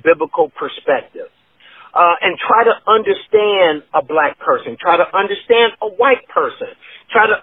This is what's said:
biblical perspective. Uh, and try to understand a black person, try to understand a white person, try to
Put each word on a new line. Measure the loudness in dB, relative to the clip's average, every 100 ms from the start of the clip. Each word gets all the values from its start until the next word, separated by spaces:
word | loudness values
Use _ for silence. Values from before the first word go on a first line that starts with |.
| 0
biblical | 0 -2 -2 -4 -4
perspective. | -12 -6 -4 -4 -4 -16 -20 _ _ _ _ -20 -6 2
Uh, | 2 2
and | -2 -4
try | 0 2
to | 2 0 0
understand | 0 0 -4 0 0 2 2 2 0 -4 -6
a | -2
black | -2 -2 -4
person, | -2 -2 -4 -6
try | -2 0
to | 0 -2
understand | -4 -6 0 2 2 -2
a | -8 -2
white | 0 0 -2
person, | -4 -4 -6 -14 -16 -20 -20 _
try | 0 0
to | 0